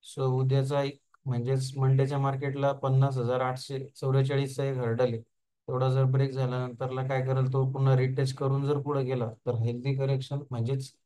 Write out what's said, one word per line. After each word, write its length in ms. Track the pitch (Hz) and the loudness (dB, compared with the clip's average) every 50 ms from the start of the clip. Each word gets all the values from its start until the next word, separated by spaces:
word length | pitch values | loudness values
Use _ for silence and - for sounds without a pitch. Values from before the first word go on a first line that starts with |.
| _ | _
So 220 | - - - 135 131 | -14 -6 -2 -2 0
उद्याचा 500 | 127 131 131 131 135 135 135 135 143 139 | 0 0 2 2 2 2 2 2 0 0
एक, 160 | 139 139 139 _ _ _ _ _ _ | 0 -2 -4 _ _ _ _ _ _
म्हणजेच 440 | 139 123 120 120 127 135 131 131 - - 139 | -2 -2 -2 0 0 0 0 -2 -4 -2 0
मंडेच्या 400 | 135 131 135 131 135 135 143 139 | 2 4 6 4 4 2 2 0
मार्केटला 540 | 139 139 135 135 143 139 135 139 139 139 | 0 0 -2 -2 -4 -4 -2 0 0 0
पन्नास 440 | 139 139 - 135 131 131 135 139 131 | 0 0 0 2 4 4 4 4 2
हजार 240 | 131 120 117 127 127 | 0 0 0 0 0
आठशे 380 | 131 127 127 - - - 139 131 135 - _ | 0 -2 -4 -6 -8 -8 -8 -8 -8 -10 _
चौवेचाळीसचा 680 | - - 135 135 139 131 135 143 135 139 131 - - 139 | -6 -2 0 2 2 2 2 0 0 -2 -2 -4 -4 -4
एक 140 | 139 135 127 | -2 -2 -2
hurdle 340 | 123 113 113 120 127 123 | -2 -2 2 2 2 0
आहे, 80 | 113 113 | 0 -4
तेवढा 720 | - _ _ _ _ _ _ _ _ - 127 127 131 131 | -8 _ _ _ _ _ _ _ _ -6 -2 0 0 2
जर 140 | 131 131 135 131 | 2 4 2 4
break 200 | 131 131 139 135 | 4 2 2 2
झाल्यानंतरला 760 | 131 135 131 123 127 127 127 123 120 - 131 127 131 131 131 131 | 0 -2 -2 -2 -2 -2 -4 -6 -6 -6 -6 -4 -4 -4 -2 -2
काय 180 | 135 131 127 | -2 0 0
करेल, 260 | 131 131 131 131 127 | 0 0 0 0 2
तो 120 | 131 135 135 131 | 2 2 0 0
पुन्हा 240 | 131 135 135 131 131 | 0 2 4 4 4
retest 400 | 127 131 127 131 135 135 131 - - | 4 4 2 0 0 -2 -2 -2 -2
करून 280 | 135 135 135 139 139 | -2 0 0 0 0
जर 140 | 139 147 - | 0 0 0
पुढे 220 | 131 143 143 139 131 | 0 -2 -2 0 0
गेला, 260 | 127 131 123 117 110 - _ _ | 0 0 -2 -2 -4 -6 _ _
तर 160 | 123 117 113 | -4 -2 0
healthy 320 | 110 120 120 123 123 139 135 | 0 -2 -2 -2 -2 -2 0
correction 460 | 131 135 135 135 131 135 - 143 143 143 - | 0 0 0 0 -2 -2 -4 -6 -8 -6 -6
म्हणजेच 420 | 127 117 113 117 135 131 131 - _ _ _ | -4 -2 -2 0 -2 -4 -4 -8 _ _ _